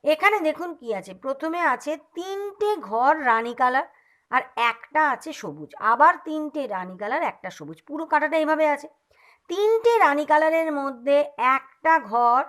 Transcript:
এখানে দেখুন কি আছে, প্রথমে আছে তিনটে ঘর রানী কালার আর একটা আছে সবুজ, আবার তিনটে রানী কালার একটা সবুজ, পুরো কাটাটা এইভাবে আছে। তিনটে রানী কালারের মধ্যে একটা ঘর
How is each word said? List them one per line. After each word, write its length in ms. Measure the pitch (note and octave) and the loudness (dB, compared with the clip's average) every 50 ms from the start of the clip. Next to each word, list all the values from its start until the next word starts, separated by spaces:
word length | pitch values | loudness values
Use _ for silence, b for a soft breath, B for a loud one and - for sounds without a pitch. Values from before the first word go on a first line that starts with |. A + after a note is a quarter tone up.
| - | 2
এখানে 320 | C#4 D#4 D4+ F4 G4+ G#4 G#4 E4 D#4 | 0 0 2 2 2 2 2 0 -2
দেখুন 220 | D4+ - E4+ F4 D#4+ - | -2 -2 -8 -12 -12 -12
কি 80 | A#3+ A#3 G#3+ F#3+ | -8 -6 -6 -6
আছে, 140 | F#3 F#3 F#3 F#3+ - | -6 -12 -18 -12 -8
প্রথমে 360 | C4+ C4+ C4+ D#4 D#4+ E4 F4 E4+ D4+ | -8 -8 -6 -6 -6 -4 0 0 0
আছে 200 | B3+ B3 - C#4+ D#4 D4+ - _ _ E4+ | 0 0 -4 -8 -8 -8 -10 _ _ -12
তিনটে 520 | F4+ F#4+ G4 G4+ G4+ G4+ G4 G4+ G#4+ G#4 G#4+ F4 A3+ G3 | -10 -10 -8 -8 -8 -10 -6 -4 -2 -2 -2 -4 -6 -6
ঘর 220 | G#3 A3+ B3 C#4 D#4 D#4+ C#4+ B3 | -2 2 2 2 2 2 2 0
রানী 240 | A3+ A3+ A3+ A#3+ A#3+ - | 0 0 0 -4 -4 0
কালার 260 | C4 B3+ B3+ C4+ D#4+ - b b b b b b b b | 0 0 2 0 -2 -4 b b b b b b b b
আর 120 | - B3+ - - _ - F3 A#3 | -4 -4 -4 -4 _ -2 -2 -2
একটা 300 | A3+ A3+ - - _ D4+ D#4 D4 B3+ | -2 -4 -12 -4 _ 0 0 2 0
আছে 160 | - - D#4 D4+ - | -4 -8 -14 -14 -12
সবুজ, 300 | - F3 D3 D3+ D3+ - - - - G#3+ | -12 -12 -12 -12 -16 -18 -14 -4 0 0
আবার 220 | A#3 A#3+ D4 E4 E4+ - - | 4 6 6 6 6 2 -6
তিনটে 360 | D#4+ D#4 D#4 D4+ D4+ - D4+ C4+ A3 G#3 | -8 -8 -6 -6 -6 -6 -6 -6 -6 -6
রানী 220 | F#3 F#3 F#3 F#3 F3+ | -8 -8 -10 -12 -10
কালার 220 | G#3 G#3 B3 D#4 E4+ A#3+ | -6 -4 -4 -2 -2 -4
একটা 160 | - - - F#3 F3 | -6 -8 -14 -14 -14
সবুজ, 220 | - D#3 C#3+ D#3+ - _ _ | -14 -16 -16 -16 -18 _ _
পুরো 160 | C#4+ D4+ D#4+ D#4+ | -10 -10 -4 0
কাটাটা 240 | D#4+ D4 C#4+ D4+ D4+ D#4+ | 0 0 0 0 0 0
এইভাবে 220 | D#4 D4 D#4 D4+ D#4 D4+ D4 | 0 0 2 2 2 0 0
আছে। 140 | C#4+ D4 D#4 _ _ _ b b b b b b b b _ | -2 -6 -18 _ _ _ b b b b b b b b _
তিনটে 420 | F4 F#4 G#4 G#4+ A4+ A4+ A4+ A#4 A#4 A4+ F#4+ | -4 0 2 2 2 2 2 2 4 6 4
রানী 200 | D4+ C#4+ D4 D4+ D4+ | 4 4 2 2 2
কালারের 400 | D4+ D4+ D#4+ D#4+ D#4+ E4 E4 D#4+ D4+ C#4+ | 4 4 4 4 2 2 0 0 -2 -4
মধ্যে 360 | C#4 C#4 C4 A#3 A#3+ C4+ C#4+ C#4+ D4 D4 - - A3+ B3+ C4 C4+ | -4 -6 -8 -6 -2 2 2 2 2 0 -4 -2 0 2 2 0
একটা 340 | - - _ _ _ D#4+ D#4+ D#4+ - G#3 | -2 -8 _ _ _ 2 2 2 2 -2
ঘর 300 | G#3+ A#3+ A#3+ A#3+ A#3+ B3+ D4 | -2 2 2 4 4 2 0